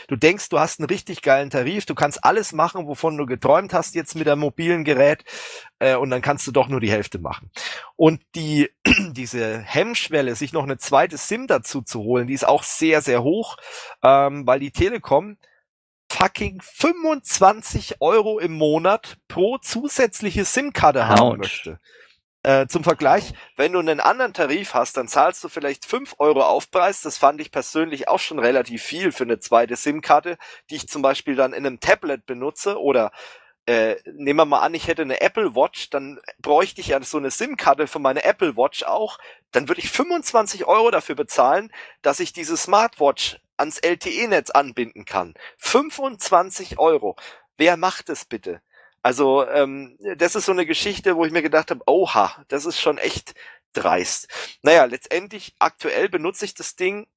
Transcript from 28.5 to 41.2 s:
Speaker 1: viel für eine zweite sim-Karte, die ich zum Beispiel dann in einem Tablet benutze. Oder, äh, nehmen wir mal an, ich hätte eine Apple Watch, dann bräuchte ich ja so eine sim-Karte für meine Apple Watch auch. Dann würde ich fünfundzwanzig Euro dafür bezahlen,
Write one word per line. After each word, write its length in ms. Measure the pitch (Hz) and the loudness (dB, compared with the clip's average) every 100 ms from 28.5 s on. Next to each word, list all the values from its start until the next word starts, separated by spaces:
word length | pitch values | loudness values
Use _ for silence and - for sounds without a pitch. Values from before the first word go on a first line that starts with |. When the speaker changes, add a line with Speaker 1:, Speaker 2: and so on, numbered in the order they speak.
| 131 120 117 | 2 0 -6
Speaker 1:
viel 300 | - 156 190 | -10 -4 -4
für 140 | - 120 | -2 -2
eine 140 | 113 | -4
zweite 360 | - 117 117 120 | 2 2 2 -2
sim-Karte, 600 | 147 151 - 151 175 170 - - - | -4 -2 2 2 2 -10 -14 -20 -14
die 80 | 151 | -2
ich 100 | - | -2
zum 140 | 147 | 0
Beispiel 340 | 135 139 - 135 | 0 0 -2 0
dann 160 | 131 | 0
in 140 | 135 139 | 0 -6
einem 160 | 123 | -2
Tablet 440 | - 208 156 131 - | 0 0 0 -6 -8
benutze. 540 | 123 135 - 202 202 | -8 -8 -6 -4 -2
Oder, 320 | 139 123 107 - - - _ _ - | 2 2 0 -4 -20 -20 _ _ 0
äh, 320 | 117 110 98 - | 2 2 -2 -10
nehmen 260 | 147 143 151 | -6 0 2
wir 60 | 151 | 4
mal 160 | 143 | 2
an, 120 | 156 | 0
ich 140 | 165 - | -2 -4
hätte 140 | 165 | -4
eine 180 | 143 131 | -4 0
Apple 340 | 196 - 190 | -2 0 -2
Watch, 360 | 117 156 - - | 0 0 -2 -8
dann 280 | 139 135 135 - - | -8 -8 -16 -20 -10
bräuchte 380 | 143 147 190 - | 0 2 2 -4
ich 80 | 165 | -4
ja 160 | 139 | -4
so 140 | 127 156 | -2 -6
eine 120 | 135 | -4
sim-Karte 580 | - 247 269 160 139 147 | -4 -6 -2 2 2 0
für 120 | 156 | -2
meine 240 | 139 139 | -2 0
Apple 320 | - 208 170 110 | 0 0 0 0
Watch 280 | 135 - | -2 -2
auch. 360 | - 135 214 - - - _ | -4 -4 -4 -10 -20 -20 _
Dann 160 | 123 139 | -4 -2
würde 140 | 175 | -4
ich 100 | - | -4
fünfundzwanzig 720 | - 330 349 - 240 208 196 - | -2 -2 -2 2 4 4 -2 2
Euro 260 | 208 233 | 4 4
dafür 240 | 190 - | 2 -2
bezahlen, 580 | 143 | -6